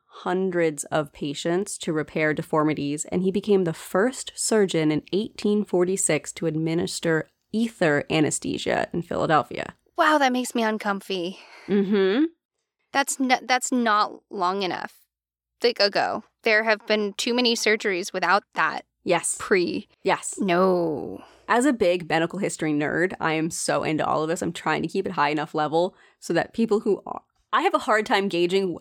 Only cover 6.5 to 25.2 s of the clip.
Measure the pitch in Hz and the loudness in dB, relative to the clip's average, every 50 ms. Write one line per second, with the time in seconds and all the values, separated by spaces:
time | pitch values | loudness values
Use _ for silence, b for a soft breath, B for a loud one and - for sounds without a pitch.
6.5 | 156 156 160 160 165 170 190 180 - - - 170 160 156 156 - _ _ _ _ | -2 0 0 0 0 0 -2 -2 -4 -4 -2 0 0 0 0 -4 _ _ _ _
7.5 | - 214 233 226 - - 180 160 147 147 - - 160 160 151 - 156 - - - | -4 -2 -2 -2 -2 0 2 2 2 2 0 0 2 2 2 2 0 -2 -4 -4
8.5 | - - - - - - - - - 175 170 - - - - 156 160 147 - - | -6 -4 -2 -2 0 0 0 -2 -4 -6 -6 -4 -4 -2 0 2 2 2 2 0
9.5 | - - - - - _ _ _ _ - 320 311 302 294 277 262 247 254 247 - | -4 -10 -10 -10 -12 _ _ _ _ 0 2 4 4 4 4 2 2 0 -2 -2
10.5 | - 240 226 214 214 208 - 208 196 196 - - 190 185 170 180 190 - B B | -2 -2 0 0 -2 -2 -4 -4 -4 -4 -6 -6 -6 -6 -6 -6 -8 -12 B B
11.5 | B B B B 185 202 196 180 214 202 190 190 196 254 311 330 - _ _ _ | B B B B 2 2 2 4 4 4 4 4 4 2 2 0 -2 _ _ _
12.5 | _ _ _ _ _ _ _ _ - 277 277 - - - 269 247 247 240 - 226 | _ _ _ _ _ _ _ _ -2 -2 0 0 -2 -2 0 2 2 2 2 2
13.5 | 254 254 - - 269 247 240 226 208 208 208 - - - _ - - 202 180 180 | 0 0 0 0 0 0 2 2 2 2 2 0 -4 -8 _ -12 -6 -2 -2 -2
14.5 | 190 202 196 175 143 - - - - _ _ _ _ _ _ _ _ _ _ _ | 0 -2 -2 -4 -4 -6 -8 -10 -12 _ _ _ _ _ _ _ _ _ _ _
15.5 | _ _ - 156 - - 202 202 196 170 131 90 98 220 - _ _ _ - 233 | _ _ 0 0 2 2 2 2 2 2 0 0 -2 -6 -8 _ _ _ 0 2
16.5 | 214 214 220 226 214 208 226 - 214 214 208 202 196 - - 240 233 247 247 233 | 2 2 2 2 0 0 0 0 0 0 0 -2 -4 -4 -4 -2 0 2 2 2
17.5 | 233 - - 214 214 220 - 214 190 170 202 - - 185 180 170 185 208 - _ | 0 2 2 2 0 2 0 -2 -2 -2 -4 -6 -4 -2 0 2 2 2 0 _
18.5 | - - 160 151 139 - - _ _ _ - - 175 165 - - - - - - | -2 -2 0 0 -2 -4 -10 _ _ _ -2 0 0 0 0 -2 -6 -6 -2 0
19.5 | 214 185 175 156 180 190 - - _ _ - 196 170 - - - - - 214 190 | 2 2 2 0 -2 -4 -8 -10 _ _ -2 -2 0 0 -2 -6 -6 -4 0 2
20.5 | 170 175 190 190 180 175 170 165 151 - 82 87 92 - B B B B B B | 2 4 4 4 4 2 0 -2 -2 -4 -6 -8 -10 -14 B B B B B B
21.5 | 208 240 247 302 262 226 208 175 180 180 170 156 160 160 165 170 - 185 202 160 | 2 2 4 2 2 2 2 2 2 0 0 -2 0 0 0 0 -2 -4 -6 -6
22.5 | - - 165 156 151 147 151 139 - 156 170 190 - - - 160 156 160 160 165 | -4 -4 -2 -2 0 0 0 0 0 0 0 -2 -2 -2 -2 -2 0 0 -2 -2
23.5 | - - - - 151 151 - 151 156 147 - - 135 147 156 156 170 185 196 170 | -4 -4 -2 0 0 0 0 0 -2 0 0 0 0 0 0 -2 -2 -2 -4 -4
24.5 | 170 - - 165 156 151 156 160 - 190 190 - 180 160 | -6 -4 -4 -2 -2 -2 -2 -4 -2 -4 -4 -2 0 0